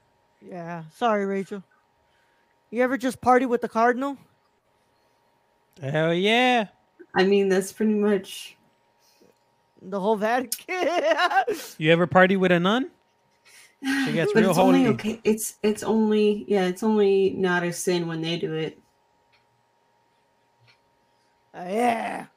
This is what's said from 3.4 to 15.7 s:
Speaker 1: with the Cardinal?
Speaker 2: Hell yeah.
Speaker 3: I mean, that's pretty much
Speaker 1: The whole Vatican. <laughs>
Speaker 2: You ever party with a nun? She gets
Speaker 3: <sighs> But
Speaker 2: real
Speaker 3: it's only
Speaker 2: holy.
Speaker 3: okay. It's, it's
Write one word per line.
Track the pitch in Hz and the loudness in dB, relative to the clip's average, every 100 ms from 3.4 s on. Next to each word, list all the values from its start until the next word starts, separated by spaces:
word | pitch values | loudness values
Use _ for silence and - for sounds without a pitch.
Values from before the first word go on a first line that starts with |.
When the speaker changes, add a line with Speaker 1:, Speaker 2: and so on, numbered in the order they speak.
| 262 | 2
Speaker 1:
with | 240 | -2
the | 226 | -2
Cardinal? | 226 240 247 277 269 - _ _ _ _ _ _ _ _ _ _ _ _ _ _ - | 0 0 0 -4 -8 -16 _ _ _ _ _ _ _ _ _ _ _ _ _ _ -14
Speaker 2:
Hell | 135 156 160 | -6 -2 0
yeah. | 170 202 240 254 247 196 _ _ _ - 185 | 0 2 2 2 2 -2 _ _ _ -4 0
Speaker 3:
I | |
mean, | 190 202 196 | 4 4 2
that's | 190 190 | 0 -2
pretty | - 220 | -2 0
much | 208 208 196 - - - - _ _ _ _ _ _ _ _ _ _ _ _ | 0 0 0 -4 -14 -18 -20 _ _ _ _ _ _ _ _ _ _ _ _
Speaker 1:
The | 185 196 | -10 -4
whole | 196 214 | -2 -2
Vatican. | 214 247 226 - - | 0 -2 -4 -10 -8
<laughs> | 370 311 349 302 302 349 370 440 330 - - | -4 -2 0 0 0 2 0 -2 -6 -10 -4
Speaker 2:
You | 156 | 2
ever | 170 175 | 2 4
party | 185 185 190 | 4 4 4
with | 185 | 2
a | 175 | 2
nun? | 185 240 349 - _ _ _ _ _ - - _ 269 277 269 | 2 0 -2 -10 _ _ _ _ _ -20 -20 _ -4 -2 -2
She | |
gets | 156 403 | -2 0
Speaker 3:
<sighs> | |
But | 403 | 2
Speaker 2:
real | 214 | 2
Speaker 3:
it's | 175 | 4
only | - - | 4 4
Speaker 2:
holy. | 247 117 | 4 0
Speaker 3:
okay. | 214 226 | -4 -2
It's, | - 220 - - | -2 -2 -4 -4
it's | 214 | -2